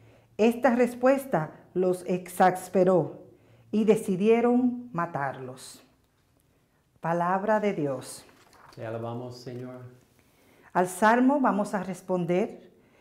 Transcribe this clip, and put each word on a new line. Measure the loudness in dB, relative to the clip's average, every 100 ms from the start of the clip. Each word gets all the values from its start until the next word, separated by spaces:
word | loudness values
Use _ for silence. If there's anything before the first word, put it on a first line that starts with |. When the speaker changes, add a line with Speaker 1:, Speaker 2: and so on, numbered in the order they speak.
| -20 _ _ 0
Speaker 1:
Esta | 0 2 0 2
respuesta | 0 2 2 2 0 -4 -4 -12 -8
los | -2 0 -2 -2
exasperó | -6 -6 4 4 4 -2 2 4 4 2 -8 -20 _ _ _ _
y | -2 2
decidieron | 2 2 0 2 4 4 2 0 -2 -8
matarlos. | -6 -4 -4 -6 -8 -14 -16 -20 -20 _ _ _ _ _ _ _ _ _ _ _ _
Palabra | -4 -2 0 -2 0 0
de | 0
Dios. | -2 -4 -4 -10 -18 -20 _ _ _ -20 -14
Speaker 2:
Te | -10
alabamos, | -8 -8 -10 -12 -14
Señor. | -14 -14 -14 -16 -20 -20 _ _ _ _ _ _ _
Speaker 1:
Al | 0 0
salmo | 2 4 6 4 4
vamos | 2 0 -2
a | -4
responder: | -6 -10 -4 -2 0 0 0 -6 -20 _ _ _